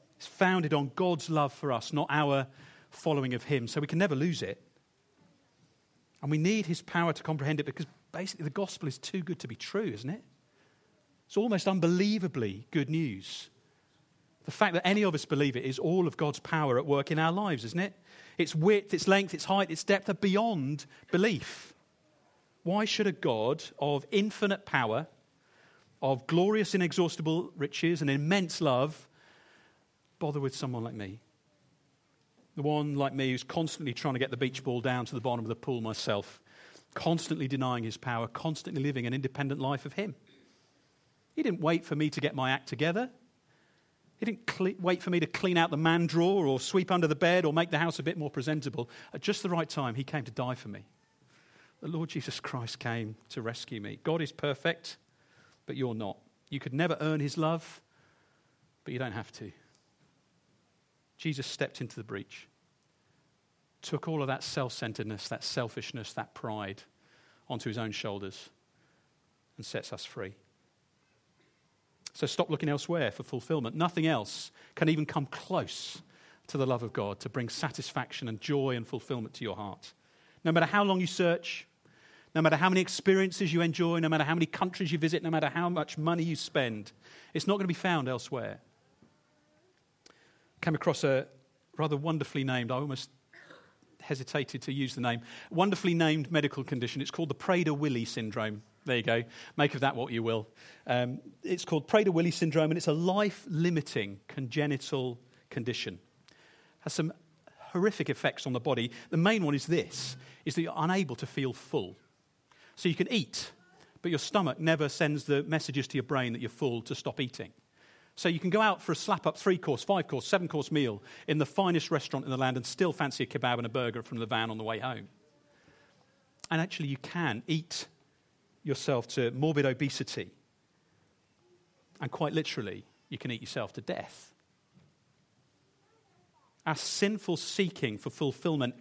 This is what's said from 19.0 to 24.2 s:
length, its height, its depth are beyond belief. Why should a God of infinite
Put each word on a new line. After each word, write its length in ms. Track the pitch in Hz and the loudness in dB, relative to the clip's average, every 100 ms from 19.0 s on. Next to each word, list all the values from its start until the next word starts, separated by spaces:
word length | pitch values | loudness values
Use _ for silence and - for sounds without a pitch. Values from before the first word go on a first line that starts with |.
| - | 4
length, 280 | 196 196 | 4 4
its 100 | 156 | -4
height, 260 | - 196 190 | 0 0 0
its 140 | 160 | -2
depth 240 | - 196 196 | 2 2 2
are 60 | |
beyond 720 | 180 202 196 233 185 131 147 - - - | 0 2 4 2 0 -2 -4 -8 -18 -2
belief. 640 | 175 220 160 - - - - _ _ _ _ _ _ _ _ | 2 4 2 -4 -12 -16 -20 _ _ _ _ _ _ _ _
Why 220 | 170 202 214 | -2 0 2
should 220 | - 208 | 2 0
a 40 | |
God 500 | - 165 113 113 156 - - | 2 0 2 2 0 -4 -2
of 280 | 143 143 - | 0 0 2
infinite 560 | 202 | 2